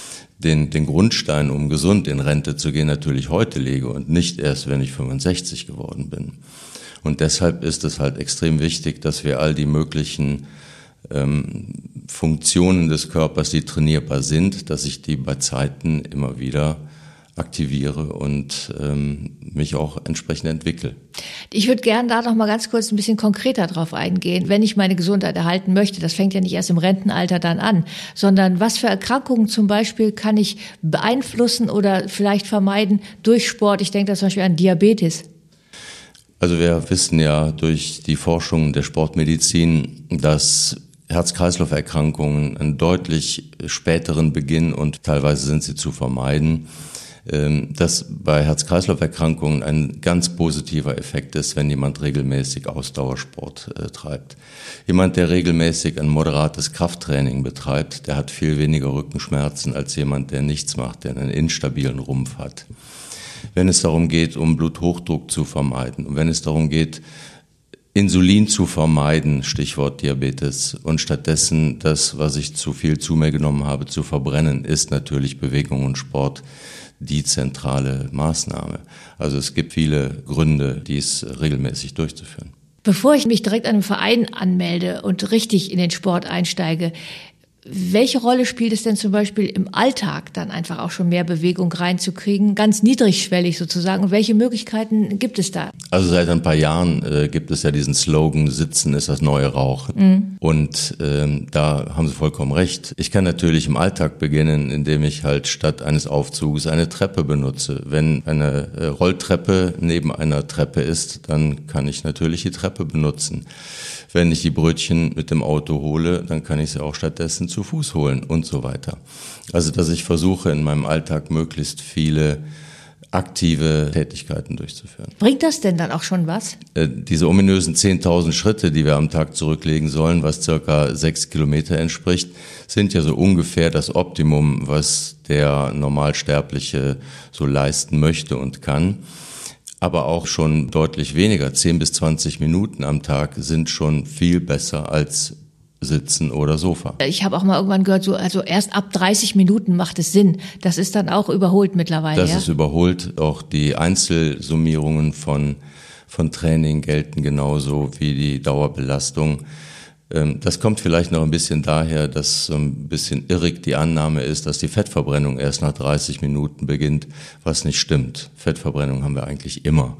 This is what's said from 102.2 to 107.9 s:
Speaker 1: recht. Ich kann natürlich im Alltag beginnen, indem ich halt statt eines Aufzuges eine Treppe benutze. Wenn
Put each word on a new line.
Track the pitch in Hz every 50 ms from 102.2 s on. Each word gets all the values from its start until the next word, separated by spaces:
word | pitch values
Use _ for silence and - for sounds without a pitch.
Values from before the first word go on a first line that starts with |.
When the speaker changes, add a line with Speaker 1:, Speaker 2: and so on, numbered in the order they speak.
| 78 76 71 - 71 67
Speaker 1:
recht. | 69 85 92 85 - - - - -
Ich | - 85 -
kann | - 101
natürlich | 95 87 85 87 90 82 80 78 82 78
im | 69
Alltag | 60 85 98 - - 85 76 - -
beginnen, | 80 73 73 76 76 78 76 73 71 64
indem | 76 73 71 73 76 76 76
ich | 73 73 -
halt | - 73 71 71 -
statt | - - - - 78 73 -
eines | - 73 76 73 - -
Aufzuges | 73 73 69 - - - 78 76 73 76 73
eine | 82 78 80 85 85
Treppe | - - 98 95 - 92
benutze. | 76 69 76 71 67 67 67 - - - 69 67 67
Wenn | 69